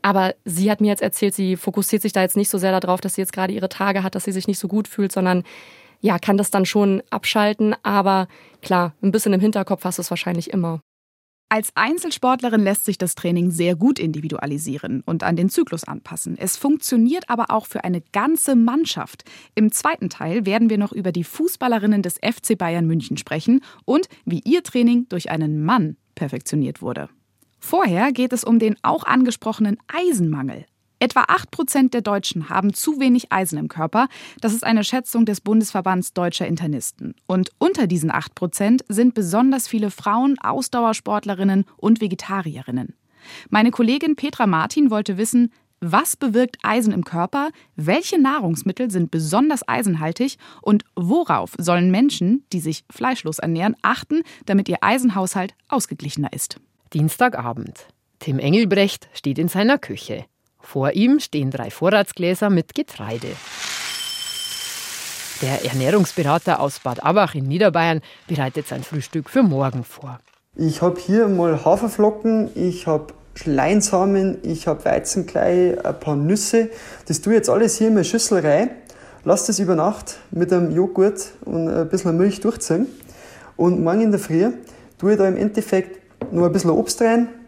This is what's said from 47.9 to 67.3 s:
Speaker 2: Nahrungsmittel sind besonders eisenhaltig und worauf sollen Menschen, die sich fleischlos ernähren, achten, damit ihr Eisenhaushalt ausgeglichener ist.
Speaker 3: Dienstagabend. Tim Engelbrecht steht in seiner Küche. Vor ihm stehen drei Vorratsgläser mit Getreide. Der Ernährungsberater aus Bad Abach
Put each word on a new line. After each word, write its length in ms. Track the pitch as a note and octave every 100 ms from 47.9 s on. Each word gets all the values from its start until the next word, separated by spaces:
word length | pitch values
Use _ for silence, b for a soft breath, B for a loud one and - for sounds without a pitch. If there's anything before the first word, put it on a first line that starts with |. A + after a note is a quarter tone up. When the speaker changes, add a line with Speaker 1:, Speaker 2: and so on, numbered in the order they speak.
| C4 F#4+ F#4
Speaker 2:
Nahrungsmittel 720 | C4+ C#4+ F#3 D#3+ - F#3 B3
sind 180 | F#3 E3+
besonders 560 | E3 D#3 G3 D4 C4+ -
eisenhaltig 720 | A#3+ G#3 D#3+ D#3 F3 C4+ - B B
und 220 | - G#3 - -
worauf 560 | F3 D#4 E4+ G#2 F2+ -
sollen 340 | F3 F3 F3+
Menschen, 520 | F#3 C#4 - F3 C4 _
die 80 | F#3
sich 240 | D#3 D#3 _
fleischlos 480 | - B3+ B3+ D#3 D#3
ernähren, 380 | E3 E3 G3 -
achten, 380 | - B3 - D#4 B B -
damit 220 | G3 F#3+
ihr 120 | F3+
Eisenhaushalt 720 | - B3+ B3 G3 F#3+ G3 F#3 _ _
ausgeglichener 640 | C4+ - - D3 - C#3+
ist. 240 | - - - _ _ _
Speaker 3:
Dienstagabend. 920 | D3+ D3+ - B3 F3+ A#2+ A#2 - - - _ _ _
Tim 180 | - C3+
Engelbrecht 720 | C#3 G3 A3 G3 G3 - -
steht 260 | - C#3 C#3
in 80 | E3
seiner 320 | F#3 A3 C#4+
Küche. 460 | - G2+ - G#2 - _ _ _
Vor 320 | - C#3 C3+
ihm 280 | F#3+ A#3+ D4
stehen 300 | - D3+ C3+
drei 220 | C3 A2+
Vorratsgläser 760 | - E3+ G#3 G3 - F3 F#3 G#3
mit 260 | F3+ - -
Getreide. 520 | - - G#2+ A#2 - - - - - - - - - - - - - - - - - - - - - -
Der 240 | C3 C#3 C3
Ernährungsberater 920 | C3 C3 G#3 F3 - C#3+ E3 - D#3
aus 200 | C#3 -
Bad 240 | C3 A#2+
Abach 320 | D3+ F#3+ F#3